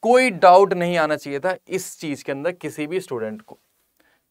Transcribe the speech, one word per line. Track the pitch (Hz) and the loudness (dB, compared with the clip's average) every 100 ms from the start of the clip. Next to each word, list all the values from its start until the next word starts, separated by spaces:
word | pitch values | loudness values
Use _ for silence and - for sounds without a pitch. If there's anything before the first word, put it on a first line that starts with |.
कोई | 220 247 254 | 2 2 2
डाउट | 170 180 185 196 | 4 6 8 6
नहीं | 180 175 170 | 0 -2 -2
आना | 151 147 | -2 -4
चाहिए | 143 139 | -6 -6
था | 180 180 - | -6 -8 -8
इस | 185 - - | -10 -10 -12
चीज | 160 139 | -10 -10
के | - | -8
अंदर | 139 160 | -8 -8
किसी | 180 151 - 151 | -8 -14 -10 -8
भी | 185 | -8
स्टूडेंट | - 123 110 107 | -8 -10 -8 -12
को। | _ - _ _ _ _ _ _ _ | _ -20 _ _ _ _ _ _ _